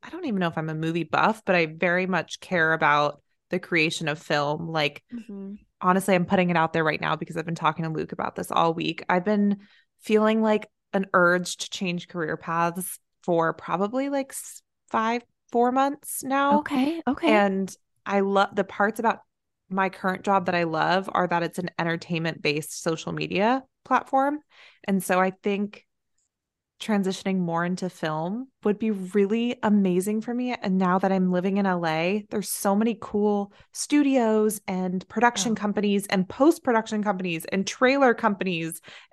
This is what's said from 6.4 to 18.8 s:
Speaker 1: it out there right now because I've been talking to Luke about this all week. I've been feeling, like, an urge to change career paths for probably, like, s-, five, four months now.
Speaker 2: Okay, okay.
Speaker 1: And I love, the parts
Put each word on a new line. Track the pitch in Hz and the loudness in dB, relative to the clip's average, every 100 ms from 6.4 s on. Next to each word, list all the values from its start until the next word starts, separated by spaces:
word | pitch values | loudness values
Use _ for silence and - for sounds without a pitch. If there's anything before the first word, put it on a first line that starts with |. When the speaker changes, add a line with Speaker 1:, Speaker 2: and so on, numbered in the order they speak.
| 180 | 2
Speaker 1:
it | 175 | 2
out | 160 | 2
there | 160 | 0
right | 156 151 | 0 0
now | 156 156 | -2 -4
because | 165 165 | -6 -8
I've | 160 | -6
been | 170 | -2
talking | 156 160 | -2 -2
to | 160 | -4
Luke | 156 - | -4 -6
about | 170 - - | -6 -6 -6
this | 180 | -2
all | - 165 | 2 2
week. | 165 156 170 - | 0 -4 -6 -2
I've | 180 180 | 0 0
been | 208 202 202 - _ _ _ | 0 2 0 -8 _ _ _
feeling, | - 214 214 220 | 0 2 4 2
like, | 220 214 - _ _ | 2 0 -2 _ _
an | 196 190 | -4 0
urge | 180 175 180 175 - | 4 4 2 -2 -8
to | - | -10
change | - 185 175 - | -6 -6 -6 -8
career | 180 156 160 | -8 -6 -6
paths | - 165 170 175 180 - _ _ | -4 -2 -2 -2 -8 -12 _ _
for | - 170 165 | 0 2 2
probably, | 160 - 170 - 254 277 | -2 -4 -2 -2 -2 -2
like, | 277 269 | -4 -6
s-, | - - - _ _ _ | -10 -16 -18 _ _ _
five, | 226 220 240 - _ _ | -2 0 -2 -6 _ _
four | 233 240 | 2 2
months | 262 277 285 - - | 4 0 -2 -10 -8
now. | 269 277 277 294 | -2 0 4 4
Speaker 2:
Okay, | 294 277 277 330 247 | 2 0 0 -2 -4
okay. | 277 330 | 0 2
Speaker 1:
And | 214 202 190 190 - _ _ - | 4 4 0 -4 -8 _ _ -2
I | 202 | 0
love, | 196 196 202 202 | 2 2 2 0
the | |
parts | 190 - | -2 0